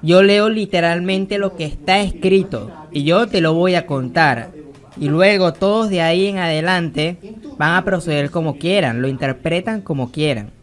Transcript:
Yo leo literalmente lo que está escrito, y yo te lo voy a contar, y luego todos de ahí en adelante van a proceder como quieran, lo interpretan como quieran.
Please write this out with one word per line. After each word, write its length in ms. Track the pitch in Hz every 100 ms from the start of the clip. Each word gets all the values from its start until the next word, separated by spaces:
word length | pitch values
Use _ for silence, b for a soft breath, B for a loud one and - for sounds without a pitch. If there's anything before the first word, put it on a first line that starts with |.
Yo 200 | 156 180
leo 260 | 196 202 214
literalmente 880 | 220 202 180 170 170 180 190 190 233
lo 180 | 196 -
que 80 |
está 360 | 156 - - 190
escrito, 720 | 196 - 185 196 190 117 104 - -
y 140 | 147
yo 240 | 143 180 233
te 120 | 196
lo 140 | 160
voy 220 | 165 180 175
a 100 | 165
contar, 640 | 139 127 127 156 120 113 151 151 - - -
y 80 | 151
luego 440 | 151 190 202 180
todos 360 | 160 196 214 220
de 140 | 185
ahí 240 | 165 170 196
en 120 | 196
adelante 800 | 170 156 165 185 165 131 156 180 - - - -
van 200 | 147 175
a 80 |
proceder 460 | 185 185 165 147 143
como 280 | 165 160 143
quieran, 420 | 165 202 147 117
lo 80 | 131
interpretan 720 | 135 139 131 165 170 185 220
como 300 | 196 147 120
quieran. 400 | 147 151 120 104 -